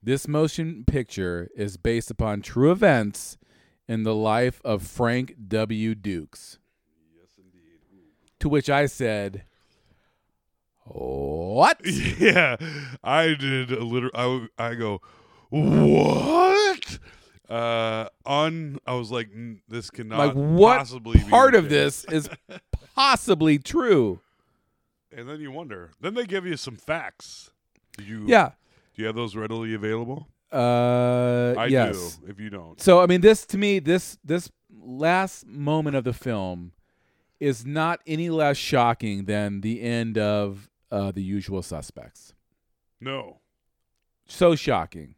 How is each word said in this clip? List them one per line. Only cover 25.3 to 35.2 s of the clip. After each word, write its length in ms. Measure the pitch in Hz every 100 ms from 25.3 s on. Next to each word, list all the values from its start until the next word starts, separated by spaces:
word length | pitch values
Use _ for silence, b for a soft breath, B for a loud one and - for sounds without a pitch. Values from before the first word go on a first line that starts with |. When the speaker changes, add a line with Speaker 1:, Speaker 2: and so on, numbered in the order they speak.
| 151
Speaker 2:
you 120 | 147
wonder. 400 | 135 165 101 85 _
Then 140 | 143 226
they 100 | 233
give 200 | 190 180
you 100 | 151
some 180 | - 113
facts. 760 | - 160 117 _ - - - _ _ _ _ -
Do 60 |
you 200 | 104 110 104
Speaker 1:
Yeah. 260 | 233 180 - _ _ _ -
Speaker 2:
Do 60 |
you 60 | 110
have 80 | 110
those 200 | 117 104
readily 380 | 110 113 113
available? 540 | 110 107 110 117 135 - _ _
Speaker 1:
Uh, 1040 | 139 120 120 123 123 123 123 123 123 123 123
Speaker 2:
I 80 | 117
Speaker 1:
yes. 500 | 131 110 101 87 80
Speaker 2:
do, 140 | 73
if 80 | 101
you 100 | 107
don't. 300 | 101 82 82
Speaker 1:
So, 220 | - 175
I 60 | 180
mean, 140 | 180
this, 240 | 185 214 -
to 100 | 196
me, 220 | 202 196
this, 380 | 147 180 - -
this 260 | 139 170 - _ _
last 760 | - 127 127 156 180